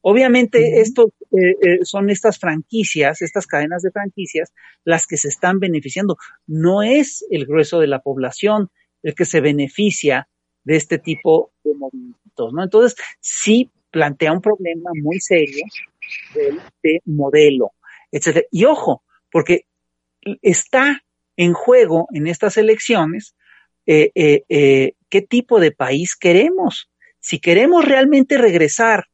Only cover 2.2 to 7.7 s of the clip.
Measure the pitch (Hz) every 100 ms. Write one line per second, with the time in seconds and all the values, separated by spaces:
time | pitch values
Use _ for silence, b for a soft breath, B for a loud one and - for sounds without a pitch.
2.2 | 226 196 180 156 - 226 196 156 143 156
3.2 | 165 202 180 147 151 175 180 202 202 -
4.2 | 180 160 143 _ b b - 165 - 156
5.2 | 143 - 180 190 190 160 135 180 196 165
6.2 | B B - 156 165 196 208 277 285 -
7.2 | 415 175 135 156 151